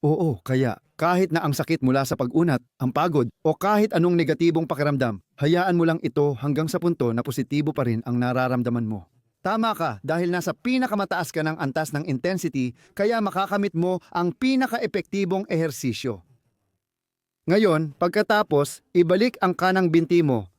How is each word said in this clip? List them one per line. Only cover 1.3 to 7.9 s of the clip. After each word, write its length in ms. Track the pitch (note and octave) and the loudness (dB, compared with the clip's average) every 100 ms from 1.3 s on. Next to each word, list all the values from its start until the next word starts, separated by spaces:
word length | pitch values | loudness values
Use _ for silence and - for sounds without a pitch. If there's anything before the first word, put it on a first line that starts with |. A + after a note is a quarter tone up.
na 80 | D#3+ | 0
ang 160 | E3 C#3+ | -2 -2
sakit 240 | D#3 - | -2 0
mula 240 | C3 C3 C3 | 2 2 0
sa 80 | |
pag-unat, 480 | C3 B2 D#3+ E3+ B2+ _ _ | -2 -2 0 2 0 _ _
ang 160 | C3 | -2
pagod, 320 | C3 F3 D3+ A#2 - | 0 0 2 0 -2
o 160 | D#3+ D#3 | -2 0
kahit 320 | G3 G#3 G#3+ | 2 2 2
anong 240 | - F3 | 2 2
negatibong 560 | F3 D#3 D3+ E3 E3 D#3+ | 2 0 2 2 2 -2
pakiramdam, 480 | C#3+ D3 C#3+ B2+ G2+ _ _ | -2 0 0 0 -2 _ _
hayaan 320 | D3 F3 F#3 | 0 2 2
mo 160 | F3 E3 | 2 2
lang 80 | D#3+ D3+ | 0 -2
ito 320 | C3+ D3 C3+ | 0 0 0
hanggang 320 | C#3+ C#3+ D#3+ | -2 -2 -2
sa 80 | F3 | -2
punto 320 | F3 E3+ B2 | -2 0 0
na 140 | A#2 A#2 | 0 -4
positibo 480 | C3 B2+ C#3+ D3+ | -4 -2 -2 -2
pa 100 | D3+ B2 | -2 0